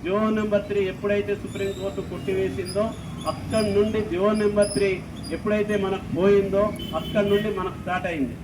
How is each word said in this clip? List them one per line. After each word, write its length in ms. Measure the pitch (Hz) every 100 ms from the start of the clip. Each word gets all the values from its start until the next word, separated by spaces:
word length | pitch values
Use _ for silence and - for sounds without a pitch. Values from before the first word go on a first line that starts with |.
జియో 260 | 160 202 220
నెంబర్ 320 | 214 208 202
త్రీ 240 | 202 202 190
ఎప్పుడైతే 500 | 185 208 202 202 202
సుప్రీంకోర్టు 640 | - 190 196 190 190 196
కొట్టివేసిందో 800 | 185 175 - 190 190 196 180 185 226 - - - -
అక్కడి 460 | - - 220 214
నుండి 280 | 202 214 214
జియో 300 | 208 170 202
నెంబర్ 360 | 214 208 208 208
త్రీ 320 | 208 196 185 - - -
ఎప్పుడైతే 460 | 165 214 208 208 208
మనకు 380 | 196 190 - -
పోయిందో 480 | 196 202 196 196 214 - - 160
అక్కడి 340 | - 214 202
నుండి 300 | 202 220 196
మనకు 220 | 185 -
స్టార్ట్ 260 | - 185 180
అయింది. 280 | 165 127 110